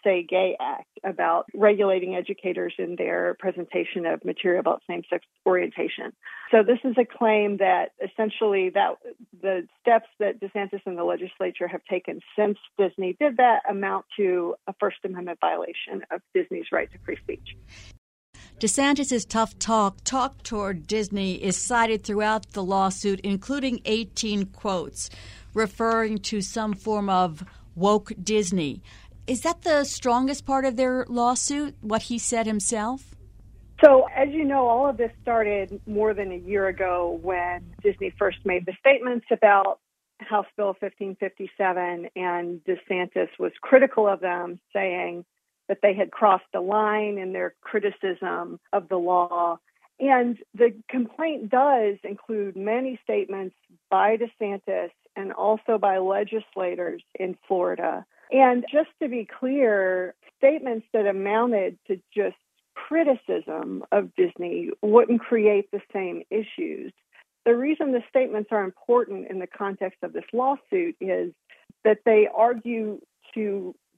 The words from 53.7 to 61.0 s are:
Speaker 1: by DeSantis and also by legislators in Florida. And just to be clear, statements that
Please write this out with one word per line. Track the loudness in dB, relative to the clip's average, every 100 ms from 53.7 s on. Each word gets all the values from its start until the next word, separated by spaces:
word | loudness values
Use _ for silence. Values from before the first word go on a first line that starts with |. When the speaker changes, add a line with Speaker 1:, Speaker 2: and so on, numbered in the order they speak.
| _ 0
Speaker 1:
by | 2 4 2
DeSantis | -2 -6 -6 -6 -4 -4 -6 _ _
and | -12 -10
also | -2 0 0 0 0
by | 2 0
legislators | 0 -2 -2 -6 -8 -6 -4 -4 -6 -8 _ -8
in | -8 -8 -2
Florida. | 0 0 -2 -4 -4 -10 _ 0
And | 6 6 6 0
just | 0 0 -4
to | -6
be | -4
clear, | -8 -6 -2 2 4 4 2 0 -4 -10 _ 2
statements | 2 2 -4 -6 -2
that | 0